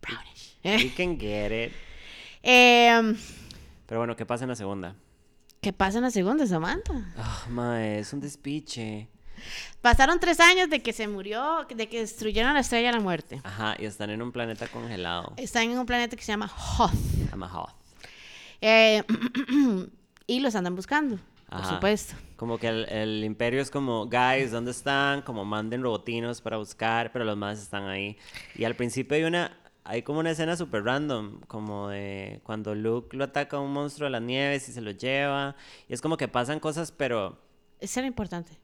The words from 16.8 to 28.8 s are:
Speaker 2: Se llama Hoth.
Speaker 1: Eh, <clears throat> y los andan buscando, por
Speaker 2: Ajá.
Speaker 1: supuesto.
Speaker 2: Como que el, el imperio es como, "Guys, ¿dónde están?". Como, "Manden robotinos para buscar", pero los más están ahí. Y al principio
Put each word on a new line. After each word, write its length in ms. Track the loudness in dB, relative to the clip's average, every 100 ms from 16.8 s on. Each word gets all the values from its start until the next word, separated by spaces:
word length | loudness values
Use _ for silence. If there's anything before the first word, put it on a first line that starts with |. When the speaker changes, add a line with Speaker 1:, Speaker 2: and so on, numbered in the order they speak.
| 4
Speaker 2:
Se 360 | 4 0 0 -2
llama 200 | -4 -8
Hoth. 220 | -8 -10 -14 -20 -20 -20 -20 -20 -20 -20 -2
Speaker 1:
Eh, 420 | 6 8 8 6 2 -2 -2 -4 0 4
<clears throat> 640 | 4 4 -4 -16 _ _ -2
y 140 | 0
los 140 | 2
andan 200 | 0 -2 -4
buscando, 420 | -2 0 0 -4 -8 _ -12
por 100 | -6
Speaker 2:
Ajá. 140 | -4
Speaker 1:
supuesto. 400 | 0 2 2 -2 -14 -18 -10
Speaker 2:
Como 220 | -6 -2
que 100 | -2
el, 160 | -2 -2
el 360 | -2 -2 -2
imperio 360 | -4 0 0 0
es 100 | -2
como, 360 | -2 -2 -2 0
"Guys, 440 | 2 4 4 0
¿dónde 200 | -2 -4
están?". 520 | -4 0 2 2 0
Como, 220 | -4 -6
"Manden 380 | -4 -4 -2 -2
robotinos 580 | -2 -2 -2 -4 -4 -6
para 160 | -6 -6
buscar", 560 | -8 -2 0 0 0
pero 120 | -2
los 120 | -2 -2
más 240 | -4 -6
están 240 | -8 -8 -6
ahí. 280 | -6 -6 -10 -16 -18 -16
Y 100 | -4
al 100 | -4
principio 400 | -2